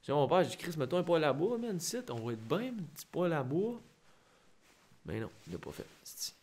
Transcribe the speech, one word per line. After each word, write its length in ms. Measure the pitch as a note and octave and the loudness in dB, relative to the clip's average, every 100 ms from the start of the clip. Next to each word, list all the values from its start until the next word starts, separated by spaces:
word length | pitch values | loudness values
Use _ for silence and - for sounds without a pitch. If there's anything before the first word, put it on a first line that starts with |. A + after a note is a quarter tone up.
Si 120 | - | 0
on 160 | C#3+ C3+ | 2 6
passe, 180 | F3 D#3 | 6 4
je 60 | |
dis, 40 | - | 0
Chris, 200 | - D#3+ | -6 -2
mets-toi 220 | C3 F3+ | 0 2
un 20 | |
poêle 220 | F3 E3+ | 4 6
à 80 | D3+ | 6
bois, 260 | C3+ F3+ A#3+ | 4 2 0
man, 180 | A#3 F#3 | -2 -2
ici, 220 | - A#3+ - | -2 -4 -4
on 160 | A#2 | -4
va 100 | A2+ | -4
être 140 | A#2 A2+ | -4 -2
bien, 200 | E3 B3+ | -2 -2
un 260 | A#3 D#3 | -6 -10
petit 100 | - | -12
poêle 280 | - D#3+ F3 | -8 -2 0
à 100 | D#3+ | 0
bois. 380 | B2+ D#3 G#3+ A#3 - _ - - _ _ - - _ - _ - | 0 0 -2 -4 -12 _ -20 -20 _ _ -20 -20 _ -20 _ -18
Mais 140 | - G2+ | -8 -6
non, 100 | A2+ - - | -6 -10 -12
il 60 | |
l'a 40 | F3 | -10
pas 140 | - | -10
fait, 140 | - - - | -12 -14 -14
c'est-tu. 320 | - - - - | -18 -10 -10 -10